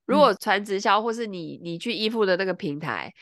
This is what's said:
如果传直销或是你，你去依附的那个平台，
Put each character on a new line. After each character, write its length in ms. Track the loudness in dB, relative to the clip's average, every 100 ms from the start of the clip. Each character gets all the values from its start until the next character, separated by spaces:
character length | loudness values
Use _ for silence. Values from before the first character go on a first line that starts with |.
| 0
如 120 | 6
果 140 | 6
传 300 | 4 0 0
直 140 | 0 0
销 240 | 2 2
或 100 | 2
是 140 | -4 -6
你， 320 | -8 -10 -10
你 160 | -10 -8
去 160 | -6
依 160 | -2 -2
附 160 | 2
的 120 | 2 2
那 80 |
个 100 | 0
平 240 | -2 -4 -4
台， 340 | -4 -6 -8 -14